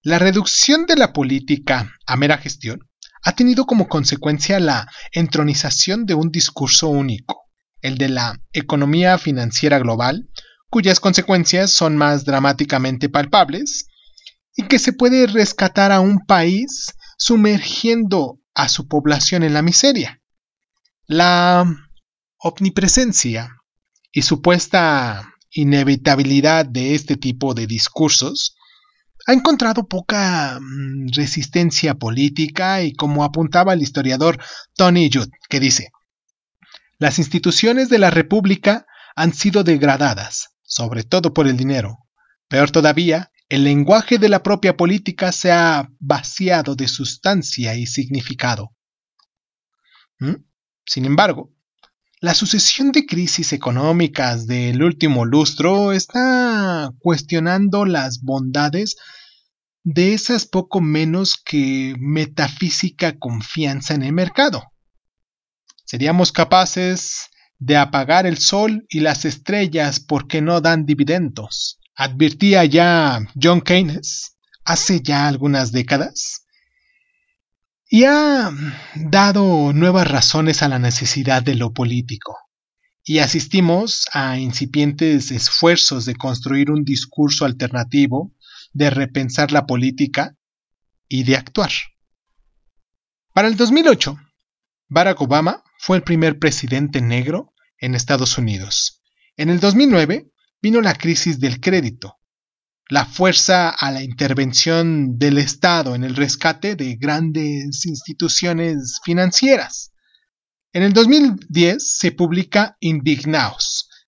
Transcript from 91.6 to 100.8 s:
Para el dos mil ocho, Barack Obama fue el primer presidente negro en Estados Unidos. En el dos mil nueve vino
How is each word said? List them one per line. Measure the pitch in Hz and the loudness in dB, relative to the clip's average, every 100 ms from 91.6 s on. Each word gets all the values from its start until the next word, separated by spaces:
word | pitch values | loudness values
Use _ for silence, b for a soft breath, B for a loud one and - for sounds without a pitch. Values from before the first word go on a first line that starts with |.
| 175 - - _ _ _ _ _ _ _ _ _ _ _ _ _ _ | -4 -4 -10 _ _ _ _ _ _ _ _ _ _ _ _ _ _
Para | 190 214 | 0 2
el | 214 | 2
dos | 233 | 2
mil | 294 330 | 4 4
ocho, | 233 - 147 _ _ _ _ _ _ - | 4 0 -8 _ _ _ _ _ _ -2
Barack | 143 185 185 | 0 2 0
Obama | 127 147 165 - _ _ | 0 0 0 -4 _ _
fue | - 185 | -2 0
el | |
primer | 180 165 160 151 | 0 0 0 0
presidente | 156 - 120 131 143 139 | -2 -2 -4 -4 -2 -2
negro | 117 120 127 175 - _ _ _ | -2 -2 -2 -6 -8 _ _ _
en | 127 | -6
Estados | 123 - 139 131 - | -4 -2 0 0 -2
Unidos. | 113 98 101 - - - _ _ _ - | -4 -4 -6 -4 -6 -8 _ _ _ -6
En | 156 | -2
el | 175 | 2
dos | 202 | 2
mil | 208 285 | 4 4
nueve | 190 151 247 - _ _ _ | 4 2 -2 -8 _ _ _
vino | 214 233 | 0 2